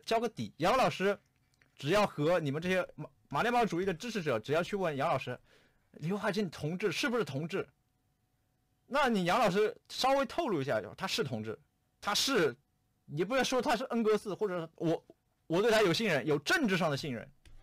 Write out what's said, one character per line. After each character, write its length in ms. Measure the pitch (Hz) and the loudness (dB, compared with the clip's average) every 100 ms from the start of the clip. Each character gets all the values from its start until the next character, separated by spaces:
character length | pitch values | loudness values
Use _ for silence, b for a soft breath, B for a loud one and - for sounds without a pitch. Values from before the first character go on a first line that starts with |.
| - | 0
交 140 | 226 | 0
个 100 | 233 | 0
底。 240 | - 107 - | -6 -10 -2
杨 200 | 170 262 | 2 4
老 100 | 196 | 2
师 300 | - 196 190 _ _ _ _ _ - | 2 -2 -2 _ _ _ _ _ -8
只 140 | 139 | 0
要 160 | 202 202 | 2 2
和 340 | - 147 180 | 0 2 2
你 120 | 147 | 0
们 100 | 147 | -4
这 80 | 180 | -2
些 180 | 185 - | -2 -2
马， 160 | - 151 _ - | -8 -16 _ -6
马 140 | 143 | -2
列 80 | 214 | 2
毛 160 | 240 220 | 2 2
主 160 | 165 | 0
义 40 | 196 | -2
的 60 | |
支 200 | 165 240 | -4 -6
持 100 | 214 | -4
者， 180 | 156 110 | -2 -2
只 140 | 120 | 0
要 80 | 156 | -2
去 140 | 180 202 | -2 -2
问 200 | 175 139 | -2 -2
杨 140 | 135 | 0
老 80 | 135 | -2
师， 220 | - 123 _ b b b b | -4 -12 _ b b b b
刘 220 | - 151 202 | -10 -6 -4
海 160 | 208 | -2
庆 160 | 185 196 | -2 -4
同 260 | - 151 175 | -4 -6 -2
志 140 | 202 | -2
是 180 | - 285 | -2 -2
不 80 | 233 | -2
是 80 | 147 | -2
同 220 | 135 165 | -4 -4
志？ 200 | 190 - _ _ _ _ _ _ _ _ _ _ _ - | -6 -6 _ _ _ _ _ _ _ _ _ _ _ -4
那 240 | - 262 | 0 2
你 160 | 208 170 | 2 2
杨 140 | 220 | 2
老 100 | 214 | 4
师 260 | 190 214 - - | 4 0 -2 -12
稍 200 | - 262 | -2 2
微 140 | 269 262 | 2 0
透 200 | - 311 | -2 -2
露 140 | 160 | 0
一 20 | |
下， 160 | 135 110 95 - | 0 -2 -2 -6
他 120 | 185 | -4
是 160 | - | -4
同 200 | 156 113 | -4 -4
志， 140 | 110 - _ _ _ _ | -6 -10 _ _ _ _
他 140 | 202 | -4
是， 420 | 208 - 247 147 120 _ _ _ _ - | -2 2 4 2 0 _ _ _ _ -8
你 200 | 147 190 | -6 0
不 100 | 262 | 0
要 80 | |
说 160 | 240 254 | 2 0
他 160 | 214 233 | 2 0
是 80 | 262 | 0
恩 180 | 233 | 0
格 120 | 214 208 | 2 2
斯， 200 | 214 165 | 0 -4
或 120 | 208 | -2
者 220 | 180 160 - | -2 -6 -4
我， 280 | 165 170 - - _ _ - | -2 -2 -4 -20 _ _ -2
我 140 | 170 | 2
对 100 | 226 | 4
他 100 | 214 | 6
有 100 | 196 | 4
信 140 | 165 220 | 2 2
任， 180 | 143 139 | 2 2
有 100 | 147 | 0
政 280 | - 370 233 | 2 2 2
治 100 | 180 | 2
上 140 | 170 | 0
的 60 | 139 | -2
信 160 | 156 | -4
任。 140 | 113 - - - b | -8 -10 -20 -20 b